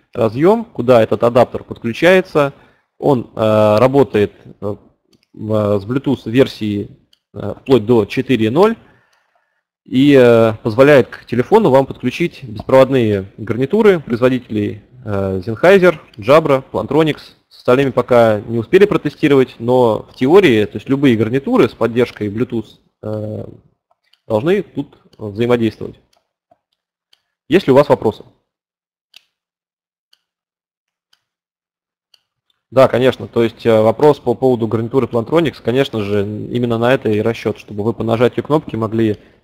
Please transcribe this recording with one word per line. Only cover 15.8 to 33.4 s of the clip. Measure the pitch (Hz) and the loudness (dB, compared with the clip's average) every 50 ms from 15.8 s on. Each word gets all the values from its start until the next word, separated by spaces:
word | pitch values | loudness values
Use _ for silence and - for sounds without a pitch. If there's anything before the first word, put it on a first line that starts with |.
| 180 180 160 151 - _ _ | 4 2 0 0 -10 _ _
Jabra, | - 101 117 143 165 160 147 139 131 131 _ - | -12 0 2 2 2 4 2 -2 -2 -2 _ -8
Plantronics. | 92 107 - 127 156 165 151 139 - - - _ _ _ _ | -6 -6 -2 -2 0 0 0 -4 -8 -12 -20 _ _ _ _
С | _ - | _ -8
остальными | - - 123 131 139 135 | -2 0 0 2 0 -2
пока | 117 127 120 - 127 120 117 113 107 104 | -2 -4 -2 2 2 4 4 4 0 -2
не | 107 - 113 117 | -4 -6 -6 -8
успели | 110 - - 190 202 | -6 0 2 2 2
протестировать, | 202 160 156 - 147 - - 156 143 143 135 131 - - - | 2 0 -4 -4 -6 -8 -4 0 2 2 2 2 0 -4 -10
но | 117 120 127 127 123 113 104 104 - - | -4 -2 2 2 2 2 0 -2 -6 -12
в | - | -8
теории, | - 127 135 170 208 190 151 113 107 104 | -4 0 4 4 4 4 4 2 2 0
то | - - 107 | -2 -6 -12
есть | - - | -6 -4
любые | 139 143 143 135 117 104 | -4 0 2 0 2 2
гарнитуры | 113 110 123 139 - 233 254 226 143 110 | -2 -2 -4 -6 -4 -2 0 0 0 0
с | - | 0
поддержкой | - 117 117 113 123 120 - - - 104 104 | -4 -4 -4 0 -2 -2 -2 -4 -10 -10 -8
Bluetooth, | 101 113 120 - 120 113 107 _ _ _ _ _ _ _ - | -6 -8 -8 -6 -8 -10 -10 _ _ _ _ _ _ _ -14
э, | 107 107 107 107 107 107 107 - - - - _ _ _ _ _ _ _ _ _ _ _ _ _ | -12 -10 -10 -10 -10 -12 -12 -14 -16 -20 -20 _ _ _ _ _ _ _ _ _ _ _ _ _
должны | - 110 107 120 170 196 208 - | -4 -4 -2 0 0 -2 -2 -4
тут | - - - 143 _ _ _ _ _ _ - | -8 -10 -12 -12 _ _ _ _ _ _ -16
взаимодействовать. | 107 104 98 107 120 120 123 120 113 107 - - 98 - 110 _ _ _ _ _ _ _ _ _ _ _ _ _ _ _ _ _ _ _ _ _ _ _ _ _ _ _ _ _ _ - | -14 -12 -6 -4 0 0 0 0 0 -2 -4 -6 -16 -16 -16 _ _ _ _ _ _ _ _ _ _ _ _ _ _ _ _ _ _ _ _ _ _ _ _ _ _ _ _ _ _ -2
Есть | 143 - - | -2 0 2
ли | - 127 | 4 4
у | |
вас | 135 147 - | 4 4 4
вопросы? | 131 - - 110 - - - _ _ _ _ _ _ _ _ _ _ _ _ _ _ _ _ _ _ - _ _ _ _ _ _ _ _ _ _ _ _ _ _ _ _ _ _ _ _ _ _ _ _ _ _ _ _ _ _ _ _ _ _ _ _ _ _ _ _ _ _ _ _ _ _ _ _ _ _ _ _ _ _ _ _ _ _ _ _ _ _ _ _ _ _ _ _ _ _ | 0 0 0 -4 -4 -6 -16 _ _ _ _ _ _ _ _ _ _ _ _ _ _ _ _ _ _ -20 _ _ _ _ _ _ _ _ _ _ _ _ _ _ _ _ _ _ _ _ _ _ _ _ _ _ _ _ _ _ _ _ _ _ _ _ _ _ _ _ _ _ _ _ _ _ _ _ _ _ _ _ _ _ _ _ _ _ _ _ _ _ _ _ _ _ _ _ _ _
Да, | 113 131 131 117 | 2 2 2 4
конечно. | - 117 131 127 - - 101 - | 2 2 0 0 0 -2 -10 -8
То | - 117 | -2 -2